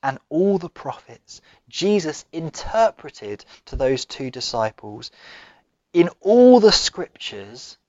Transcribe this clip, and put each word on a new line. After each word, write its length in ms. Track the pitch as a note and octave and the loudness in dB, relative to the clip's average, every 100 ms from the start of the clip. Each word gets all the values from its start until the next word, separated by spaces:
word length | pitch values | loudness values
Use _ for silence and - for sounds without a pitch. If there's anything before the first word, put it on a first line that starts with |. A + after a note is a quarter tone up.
and 160 | C#3 C3 _ | -6 -8 _
all 300 | D#3 G3 G3 | -2 0 0
the 100 | E3+ | -4
prophets, 720 | - C#3 B2 _ A#2 _ - _ _ _ | -12 -14 -14 _ -20 _ -20 _ _ _
Jesus 580 | - F#3 G#3 D#3+ D3 - | -6 0 0 -2 -10 -12
interpreted 1120 | E3 E3 - - A3 A3+ - D3+ - G#2+ G#2 - - - | -12 -10 -10 -8 0 0 -2 -20 -16 -14 -14 -16 -20 -14
to 100 | C#3+ | -4
those 300 | C3+ C3 - | -2 -2 -6
two 240 | - C3 | -12 -12
disciples 800 | B2+ - A#2+ A2 - G#2+ G#2+ B2 _ - - - _ _ _ _ | -10 -8 -4 -4 -6 -18 -16 -18 _ -20 -20 -20 _ _ _ _
in 160 | E3+ F3 - | 0 0 0
all 380 | F#3+ A#3 B3 B3 | 2 6 8 10
the 120 | G#3+ | 8
scriptures 1080 | G3 - - E3 - - G#2 G2 A#2+ - - | 4 -2 -6 -12 -12 -16 -14 -16 -18 -20 -20